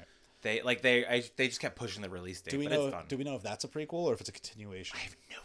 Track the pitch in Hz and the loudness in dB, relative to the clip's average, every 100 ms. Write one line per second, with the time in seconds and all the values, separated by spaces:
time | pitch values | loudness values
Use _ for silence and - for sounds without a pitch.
0 | 85 - - - 110 110 123 120 131 123 | -16 -20 -20 -6 0 2 2 4 8 6
1 | 120 120 117 - 131 - 131 - 117 98 | 6 2 2 2 2 2 -4 -4 -6 -6
2 | 98 90 90 90 98 139 147 147 139 90 | -6 -6 -8 -8 -4 -2 2 2 2 0
3 | 82 135 143 127 151 156 135 151 151 170 | -4 -4 -2 -4 -4 -4 -6 -6 -4 0
4 | 170 110 - - - 110 104 95 90 - | 2 2 -2 -10 -12 -12 -10 -8 -8 -8
5 | - - - - | -8 -12 -16 -16